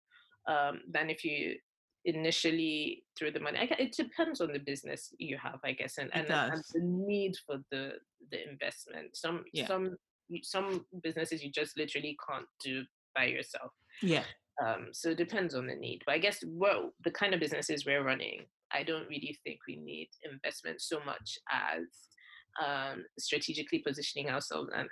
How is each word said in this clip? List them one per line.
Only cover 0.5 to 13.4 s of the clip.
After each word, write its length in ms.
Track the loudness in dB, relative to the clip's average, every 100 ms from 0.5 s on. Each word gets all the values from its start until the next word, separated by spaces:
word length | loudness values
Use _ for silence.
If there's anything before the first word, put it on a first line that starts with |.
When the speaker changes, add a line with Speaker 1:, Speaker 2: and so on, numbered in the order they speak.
| 4 4 0 -2
Speaker 1:
than 180 | 0 2
if 120 | 0
you 340 | 0 0 0 -2 -8 _ _ _ 2
initially 960 | 4 4 4 4 4 4 2 0 -4 -10 -4
throw 140 | -2
the 80 | 0
money. 180 | 0 2
I 60 | 2
gue-, 100 | 4
it 140 | 2 0
depends 460 | -2 2 2 2
on 100 | 0
the 80 | 0
business 540 | -2 -4 -4 -6 -8 -8
you 180 | -4 -4
have, 220 | -4 -4
I 100 | -4
guess, 240 | -2 -4 -4
and, 120 | -2
Speaker 2:
It 60 | 0
Speaker 1:
and, 140 | 2
and 220 | 4 4
Speaker 2:
does. 160 | 0 0
Speaker 1:
the 80 | 2
need 520 | 4 2 2 2 2 0 -4
for 120 | -6 -4
the, 220 | -4 -4 -6 -12 _ -10
the 180 | -8 -8
investment. 680 | -4 -4 -4 -8 -10 -8 -4
Some, 300 | -2 -2 -2
Speaker 2:
Yeah. 140 | -2 0
Speaker 1:
some, 280 | 2 0 -2 _ _ -10 -8
some 420 | -2 -2 0 0 -2 -6
businesses 400 | -4 -2 0 -2
you 80 | -2
just 260 | -2 -2 0
literally 400 | -2 -2 -4 -6 -6
can't 180 | -6 -8 _
do 200 | -4 -4 -6 _ _ 2
by 100 | 2
yourself. 460 | 2